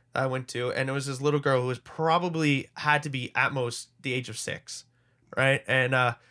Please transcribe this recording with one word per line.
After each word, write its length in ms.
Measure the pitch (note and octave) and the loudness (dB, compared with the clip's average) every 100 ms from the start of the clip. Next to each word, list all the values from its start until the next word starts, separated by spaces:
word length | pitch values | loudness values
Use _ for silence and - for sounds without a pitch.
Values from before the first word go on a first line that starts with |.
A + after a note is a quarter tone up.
| _ | _
that 100 | - | -2
I 40 | C3+ | -2
went 200 | C3 B2+ | -2 -6
to, 220 | A#2+ B2 | -4 -2
and 160 | - C3 | -2 -2
it 60 | |
was 120 | C3+ C3+ | -2 -4
this 140 | B2+ | -2
little 220 | C#3+ D3 | 0 2
girl 180 | C#3 C3 | 2 2
who 60 | B2+ | 2
was 120 | B2 | -4
probably, 880 | - - D#3+ E3+ F3 D#3+ D3+ C#3 - - | -8 -2 2 2 2 0 2 2 -2 -4
had 260 | D3 D3 | 2 2
to 60 | D3 | 0
be 240 | C3+ B2 - | -6 -4 0
at 160 | C3 | 0
most 380 | C3+ A#2+ - - _ | 0 -4 -4 -12 _
the 120 | C#3 | -4
age 160 | B2+ B2 | -4 -4
of 80 | A2 | -8
six, 480 | - E3+ - - - _ _ _ - - | -8 -8 -10 -16 -18 _ _ _ -8 0
right? 280 | C3+ C3+ - | 2 2 2
And, 260 | C3 B2+ | 0 2
uh, 200 | C3 B2 A#2 _ | 2 2 0 _